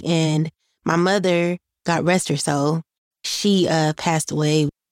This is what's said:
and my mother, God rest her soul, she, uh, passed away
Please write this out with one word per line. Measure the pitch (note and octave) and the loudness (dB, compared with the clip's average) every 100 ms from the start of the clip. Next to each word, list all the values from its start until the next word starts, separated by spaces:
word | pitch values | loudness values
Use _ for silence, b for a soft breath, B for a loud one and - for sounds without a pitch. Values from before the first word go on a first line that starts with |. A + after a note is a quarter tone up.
and | - E3 D#3 D#3 D#3 _ _ _ | -2 0 0 0 -2 _ _ _
my | - E3 | -2 0
mother, | F3+ G3+ F#3 E3+ F3 F3 _ _ | 2 2 0 0 0 -4 _ _
God | - E3 | -4 -2
rest | D#3+ F#3 - | 2 0 0
her | C#3+ | -4
soul, | - C#3+ C#3+ E3 - _ _ _ | -2 -2 0 -2 -6 _ _ _
she, | - - G#3 G3 - | -8 -2 2 2 2
uh, | D#3+ D#3 | 2 0
passed | D3+ F3 D#3+ - | 0 -2 -2 -2
away | D3+ D3+ D#3 D3 _ _ | -2 2 2 0 _ _